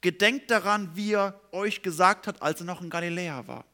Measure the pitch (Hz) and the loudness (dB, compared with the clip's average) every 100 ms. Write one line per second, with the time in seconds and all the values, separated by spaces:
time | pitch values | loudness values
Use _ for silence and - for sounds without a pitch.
0 | 180 165 208 269 - 226 185 208 190 165 | 0 4 2 2 0 0 2 0 -2 -6
1 | 208 208 196 196 _ 175 208 208 185 156 | 0 0 0 -4 _ -4 -4 -4 -6 4
2 | 185 208 - - 147 160 170 175 175 170 | 4 4 -2 -4 -2 -2 -6 -8 -6 -4
3 | 170 170 175 143 190 120 - | -4 -4 -4 -8 -10 -12 -14